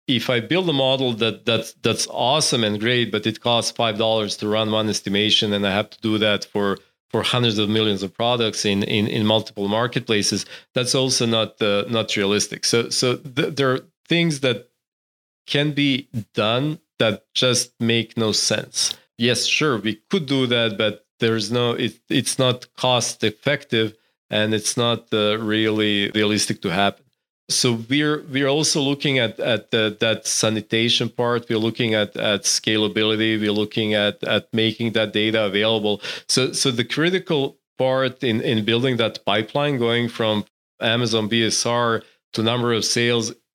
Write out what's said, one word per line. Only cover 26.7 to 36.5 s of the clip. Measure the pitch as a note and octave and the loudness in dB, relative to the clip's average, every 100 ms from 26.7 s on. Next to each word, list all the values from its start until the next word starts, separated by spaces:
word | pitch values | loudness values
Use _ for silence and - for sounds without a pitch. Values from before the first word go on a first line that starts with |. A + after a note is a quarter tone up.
| F2 G2+ - _ _ _ _ - | 2 0 0 _ _ _ _ -6
So | - B2+ A2+ A2+ | 0 0 0 -2
we're, | C#3+ D3+ D3+ | -2 0 -2
we're | D3+ C3 C#3 | -4 -2 0
also | C#3+ D3 E3 | 0 0 0
looking | C#3 C#3+ D3+ C3+ | 0 0 0 2
at, | A2+ - | 0 -2
at | - G#2+ - | -2 -2 0
the, | A#2 A2 G#2 | 0 0 0
that | A2+ G#2+ - | -2 0 -2
sanitation | - A2 A2 - A2+ A#2 - A#2 | 0 0 -2 -2 0 2 0 -2
part. | - A#2+ A#2+ A#2 | -2 -2 -2 -2
We're | A2 | 0
looking | A2 A2+ A#2+ G#2+ | 0 0 0 0
at, | G#2 - | -2 -2
at | A2 G2+ | -2 0
scalability. | - - - A2 G#2+ G#2+ G#2+ A2 A2 A2 | 0 -2 0 0 0 0 0 2 0 0
We're | G#2+ | 0
looking | G#2 G#2 - G#2+ G#2+ | 0 -2 -2 0 2
at, | G#2 - | 0 -2
at | - G#2+ - | -2 -2 -2
making | A2+ A2 G#2+ A#2 | 0 0 0 -2
that | A2 G#2+ | 0 0
data | G#2+ A2 A2 G#2 | 0 0 2 0
available. | G2+ A2 A2 G#2 G2+ - - - | 0 2 0 0 -2 -6 -10 -2
So, | - C3+ | 0 0